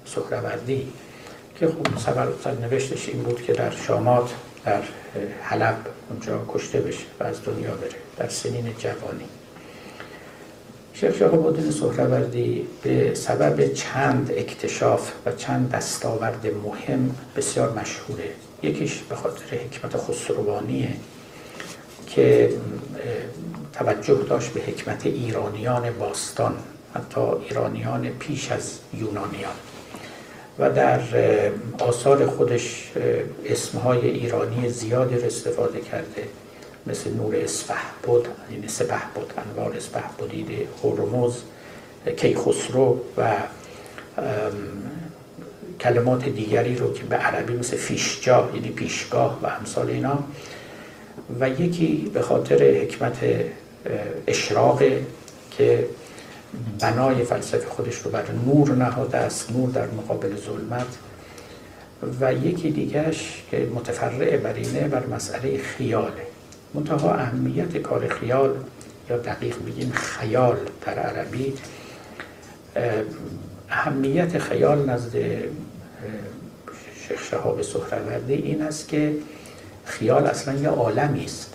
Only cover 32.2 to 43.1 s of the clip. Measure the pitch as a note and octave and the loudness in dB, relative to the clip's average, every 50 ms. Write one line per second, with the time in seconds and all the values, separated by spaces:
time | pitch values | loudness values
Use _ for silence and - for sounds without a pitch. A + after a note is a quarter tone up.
32.2 | C3 - - - - - A#2+ A#2 - - - - - - - - - A#1+ - - | 6 4 4 4 4 4 4 2 0 -2 -6 -8 -10 -6 -4 0 2 2 2 2
33.2 | - - - - - - - - - - - A2+ A#2 B2 B2 A#2+ A#2+ A#2+ G#2 - | 0 -4 -6 -6 -4 -2 0 0 -2 -2 -2 0 2 4 4 4 4 2 2 0
34.2 | A#2+ A#2 A2+ G#2+ G#2+ - A2+ A#2+ B2 A#2+ A#2+ - A2 A2 A#2+ B2+ C3 B2 B2 A#2+ | 0 0 0 0 0 0 0 0 0 0 -2 -2 -2 0 2 4 4 4 2 2
35.2 | A#2+ - - - - - - - - - - - - - - - - - - G2+ | 2 0 0 -2 -2 -2 0 2 0 0 0 -2 -6 -6 -6 -6 -6 -6 -8 -8
36.2 | G2+ - - - - - - - - - - - - - G#2+ - - - A2+ A2+ | -8 -8 -10 -14 -18 -20 -18 -18 -18 -18 -18 -12 -8 -6 -6 -4 -4 -4 -2 -2
37.2 | G#2+ G#2+ A2 - - - - - - - - - - - - - - A#2+ A#2+ A#2+ | 0 0 0 0 0 0 -2 -4 -4 -4 -4 -4 -4 -6 -10 -6 2 4 4 4
38.2 | A#2 - - - - A2+ A2 G#2 G#2 A2 - - A#2+ - A2+ - - - - - | 4 2 -4 -10 -12 -12 -10 -8 -8 -4 -2 -2 0 0 0 -2 -4 -4 -8 -8
39.2 | G#2 - - - A2 G#2+ G#2 - A2+ A2 - A#2+ - - - A2+ - - - - | -8 -8 -8 -8 -8 -8 -6 -4 -4 -4 -4 -6 -8 -6 -6 -6 -6 -6 -8 -8
40.2 | - - G#2+ - - - - - - - - - - - - - - - A#2+ B2 | -8 -6 -6 -6 -6 -6 -4 -4 -6 -6 -4 -2 0 0 2 2 0 2 2 4
41.2 | B2 A#2+ A#2+ - - - - - - - - - - - - - - - A#2+ - | 4 2 2 -2 -6 -14 -16 -18 -18 -18 -18 -18 -18 -18 -18 -8 -4 -4 0 4
42.2 | - A#2+ - - - - - - - - A#2+ C3 C3+ B2 - - - - | 4 4 4 4 4 4 4 2 0 0 4 6 6 6 6 4 0 -4